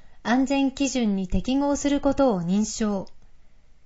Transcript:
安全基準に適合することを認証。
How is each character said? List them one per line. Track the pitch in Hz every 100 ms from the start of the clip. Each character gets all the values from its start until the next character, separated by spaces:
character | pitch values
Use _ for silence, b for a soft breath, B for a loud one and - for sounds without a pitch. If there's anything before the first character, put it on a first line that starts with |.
| b b
安 | 196 254 262
全 | 277 277
基 | 262 277
準 | 262 220 196
に | 185
適 | 190 180 269
合 | 285 277
す | 285
る | 285
こ | 277
と | 269 269
を | 190
認 | 170 202
証。 | 214 - 107 101 - - - - - - - -